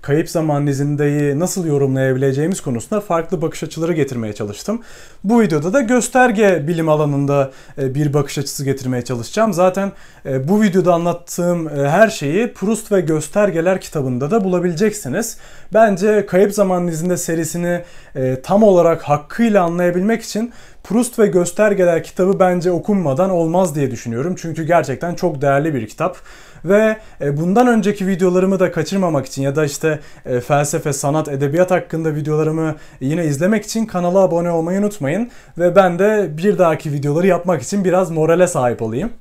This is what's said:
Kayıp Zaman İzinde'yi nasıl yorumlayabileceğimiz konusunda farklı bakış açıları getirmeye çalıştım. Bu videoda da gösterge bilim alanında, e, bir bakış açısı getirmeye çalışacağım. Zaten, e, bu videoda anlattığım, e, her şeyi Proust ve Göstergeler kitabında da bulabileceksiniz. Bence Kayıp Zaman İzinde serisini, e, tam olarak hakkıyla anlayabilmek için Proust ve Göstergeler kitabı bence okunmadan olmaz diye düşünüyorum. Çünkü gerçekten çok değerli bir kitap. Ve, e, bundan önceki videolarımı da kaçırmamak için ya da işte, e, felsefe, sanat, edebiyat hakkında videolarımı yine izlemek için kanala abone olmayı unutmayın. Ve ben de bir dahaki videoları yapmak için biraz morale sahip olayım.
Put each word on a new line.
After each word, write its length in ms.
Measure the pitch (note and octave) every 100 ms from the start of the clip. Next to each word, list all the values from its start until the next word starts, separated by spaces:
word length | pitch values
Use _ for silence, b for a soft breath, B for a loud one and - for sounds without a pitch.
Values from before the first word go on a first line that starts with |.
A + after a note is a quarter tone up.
Kayıp 280 | - D3 -
Zaman 360 | - D#3 C#3+ D3
İzinde'yi 720 | C3+ C#3+ D3 D3 D3 D3 C#3
nasıl 280 | F3+ - E3
yorumlayabileceğimiz 920 | C#3+ C#3 C3 C3 C3 C#3 C3+ D#3+ F#3
konusunda 400 | D3 C3 - -
farklı 420 | - E3+ E3+ F3+
bakış 200 | D#3+ -
açıları 300 | D#3 D#3+ E3
getirmeye 400 | D#3+ C#3 B2 G#2+
çalıştım. 500 | G#2 G#2 G2+ - A#3 B B B B
Bu 160 | F#3+ A#3
videoda 320 | G#3 D3+ D#3+
da 80 | B3+
gösterge 840 | A3+ B3 - B3+ B3+ G#3 G3+ E3+ D3
bilim 200 | E3 D#3+
alanında, 640 | D3+ D3+ C#3 C#3 C#3+ C3+ B B -
e, 160 | C3+
bir 200 | C3+ D3+
bakış 240 | D3 C#3+ -
açısı 260 | C#3 -
getirmeye 380 | C#3 C3+ B2+ B2+
çalışacağım. 500 | A#2+ A#2+ A2 - A3
Zaten, 400 | E3 F#3 F#3 G3 B B B -
e, 220 | C3+ C3+
bu 140 | G#3
videoda 320 | G#3+ F3+ E3+
anlattığım, 760 | E3+ E3+ F3 - - F3 F3 D#3
e, 200 | C#3+ C#3
her 200 | E3+ A3
şeyi 440 | - C#3+ E3+ A#3+
Proust 400 | - G3 A3+ -
ve 80 | G3
Göstergeler 800 | D#3 D#3 D3+ G3+ G3+ E3 E3+ F#3
kitabında 500 | - D#3+ C3 B2 C#3+
da 140 | A3+
bulabileceksiniz. 560 | F#3+ F3+ F3 D#3+ G#3+ G#3+ C3 E3 A#3 - B B B
Bence 520 | A3 A3 F3+ G#3+ G#3+ G3+
Kayıp 280 | F#3 G#3
Zaman 320 | G3+ F#3+ F3+ F3
İzinde 300 | D#3 F3+ F3
serisini, 680 | - E3 D#3+ F3 F3 F3 F3 B B C#3+
e, 260 | C3 C3
tam 200 | - G3
olarak 400 | G#3+ F3+ E3+ D#3+
hakkıyla 600 | - D3 D3 - A#3 G3+
anlayabilmek 600 | E3+ E3+ F3 F3+ G3 A#3
için 300 | A3+ G#3 A#3+ B B B
Proust 340 | - G#3+ A#3 -
ve 80 | G3+
Göstergeler 760 | F3 F3 - G#3+ F#3+ F3 E3
kitabı 380 | - - G3+ F3
bence 300 | F#3 F3+ F3
okunmadan 600 | E3+ E3 G3+ D#3 C3+ F#3+
olmaz 440 | F3+ D#3+ F3 F#3
diye 160 | D3+ C3+
düşünüyorum. 440 | A2 B2 A#2 D#3 F3+
Çünkü 260 | E3 D#3+
gerçekten 500 | D#3 E3+ C#3 B2 E3+
çok 280 | E3+ F3 C#3+
değerli 320 | C#3 C#3 D#3+
bir 120 | C3+ G#2+
kitap. 300 | - E3 - B B B B
Ve, 320 | D#3+ G3+ A3 A3 B B
e, 160 | D3 D3
bundan 300 | E3+ G3+ B3
önceki 400 | A3+ G3 G3+ F#3+
videolarımı 540 | F#3 F#3 F#3 F#3+ F#3+
da 120 | F3+
kaçırmamak 540 | E3 D#3 G3 F3+ D3 A#2
için 160 | -
ya 140 | C#3 C#3+
da 80 |
işte, 360 | D3+ - D#3 D3+ B B -
e, 140 | B2
felsefe, 520 | B2 C#3+ D3 E3 D3+
sanat, 360 | C3+ C#3+ D3+ D3+
edebiyat 420 | C3+ C#3+ D#3 F3+
hakkında 440 | F3+ E3+ D#3+ D#3+
videolarımı 600 | D3+ D3 D3+ D#3 D#3+ D#3+ D3+ B B
yine 240 | C3 D#3+
izlemek 400 | D#3+ C#3 F3+ A3
için 220 | - A3+ A3
kanala 320 | F3+ F3 F#3+
abone 320 | F#3+ E3+ F3
olmayı 300 | E3+ E3 F#3+
unutmayın. 500 | G#3 G3+ C3+ F3+ A#3+ B B -
Ve 180 | F3 E3+
ben 220 | F#3 F3
de 320 | G3+ G#3+ F3+ D3+
bir 200 | G3 F3
dahaki 340 | F3 D#3 D#3
videoları 340 | C#3+ C#3+ D3+ F#3+
yapmak 360 | F3 F3+ D#3+
için 220 | A#2 G3+
biraz 260 | F3+ F3+ F3+
morale 360 | E3 D#3 E3+ F3
sahip 360 | D3+ B2 A2+
olayım. 280 | A2+ A#2 A3 -